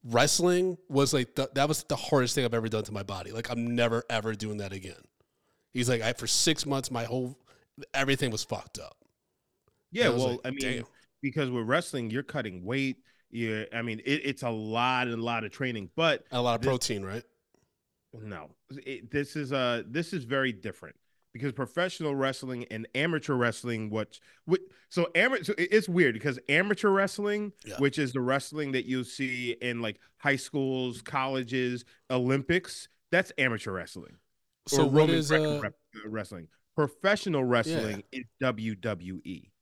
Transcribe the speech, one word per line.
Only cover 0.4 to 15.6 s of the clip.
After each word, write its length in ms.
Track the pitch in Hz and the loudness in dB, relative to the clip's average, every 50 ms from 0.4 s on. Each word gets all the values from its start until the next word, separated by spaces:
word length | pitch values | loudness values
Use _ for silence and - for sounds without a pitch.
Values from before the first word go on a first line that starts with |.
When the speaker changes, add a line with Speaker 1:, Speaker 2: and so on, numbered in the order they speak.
| 175 180 180 180 180 185 180 - _ _ | 4 4 4 4 2 0 -2 -6 _ _
Speaker 1:
was, 260 | 147 139 139 131 - | 2 4 4 4 4
like, 200 | 139 127 - _ | 0 0 0 _
the, 140 | - 135 131 - | -4 -4 -2 2
that 120 | 139 139 151 | 2 2 2
was 160 | 156 - - | 2 -2 -2
the 120 | _ 147 | _ -4
hardest 380 | 123 - - - 139 127 120 - | -4 0 2 4 4 4 4 2
thing 100 | 147 127 | 0 0
I've 80 | 120 117 | 2 0
ever 140 | 117 110 113 | 0 -2 0
done 160 | 107 107 104 | -2 -2 -2
to 80 | - 110 | -2 -6
my 100 | 101 98 | -8 -8
body. 300 | 98 98 92 - - - | -6 -8 -10 -10 -8 -8
Like, 180 | 113 120 - | -8 -6 -4
I'm 240 | 123 120 117 120 120 | -4 -2 -2 0 2
never, 300 | 120 117 117 113 117 - - | 2 4 4 2 0 -2 0
ever 240 | 123 110 104 113 110 | -2 -2 0 -2 -4
doing 240 | 101 107 107 104 104 | -2 -4 -6 -4 -6
that 160 | 101 98 98 | -6 -8 -8
again." 280 | 98 92 101 - - - _ _ _ _ _ _ _ _ _ _ _ _ _ _ | -10 -10 -12 -14 -16 -20 _ _ _ _ _ _ _ _ _ _ _ _ _ _
He's 160 | 123 123 120 | 0 2 2
like, 140 | 127 117 110 | 2 2 2
"I, 100 | 113 123 | 0 -2
for 140 | - 123 | -2 -2
six 400 | 110 - - - 170 160 156 - | 0 2 2 4 4 2 2 0
months, 240 | 143 139 135 131 - | -2 -2 -2 -2 -4
my 140 | 127 117 117 | -4 -4 -4
whole, 340 | 113 117 131 127 123 139 _ _ _ - _ _ _ _ - 139 - - | -2 -2 -2 -2 -4 -8 _ _ _ -20 _ _ _ _ -20 -18 -6 -2
everything 360 | 135 139 135 139 131 147 127 | 0 2 2 2 2 2 -2
was 140 | 107 107 - | 0 -2 -4
fucked 340 | - - - - - _ - | -4 -6 -8 -8 -12 _ -14
up." 180 | - - - _ _ _ _ _ _ _ _ _ _ _ _ _ _ _ _ _ _ _ | -14 -14 -18 _ _ _ _ _ _ _ _ _ _ _ _ _ _ _ _ _ _ _
Speaker 2:
Yeah, 140 | - 214 240 | -2 2 4
Speaker 1:
And 60 | 180 | 4
I 40 | 120 | 4
was 80 | 120 127 | 4 2
Speaker 2:
well, 80 | 127 123 | 2 0
Speaker 1:
like, 80 | 123 - | -2 -4
Speaker 2:
I 60 | 127 | -6
mean, 100 | 131 139 | -4 -2
Speaker 1:
"Damn." 240 | 135 - 131 - - - _ _ _ _ _ _ - | -2 -2 -2 -4 -6 -10 _ _ _ _ _ _ -6
Speaker 2:
because 280 | 139 120 156 143 127 | -4 -2 0 -2 0
with 160 | 123 123 113 | 0 -2 0
wrestling, 440 | 110 131 165 170 - - 135 117 110 | 2 0 0 0 -2 -6 -4 -4 -2
you're 120 | 110 131 139 | -4 -4 -6
cutting 420 | - - 147 120 107 92 90 87 | -4 -6 -6 -6 -6 -8 -10 -6
weight, 340 | 98 123 135 135 131 131 _ _ _ _ _ _ _ | -4 -2 -2 -2 -2 -4 _ _ _ _ _ _ _
you're, 360 | - 117 117 113 110 107 110 - - | -6 -4 -4 -2 -2 -4 -6 -6 -6
I 80 | 117 117 | -6 -4
mean, 180 | 117 110 110 | -4 -6 -4
it, 220 | - 139 139 156 147 | 0 0 0 0 0
it's 180 | 139 135 - 135 | -4 -4 -2 -4
a 80 | 120 | -4
lot 560 | 113 110 107 107 110 117 120 127 127 127 127 120 | -4 -4 -4 -2 0 2 2 2 2 2 0 -2
and 100 | 117 113 | -2 -2
a 40 | 113 | -2
lot 220 | 120 117 113 110 | -2 -2 -2 -4
of 60 | 104 | -6
training, 400 | - - | -6 -4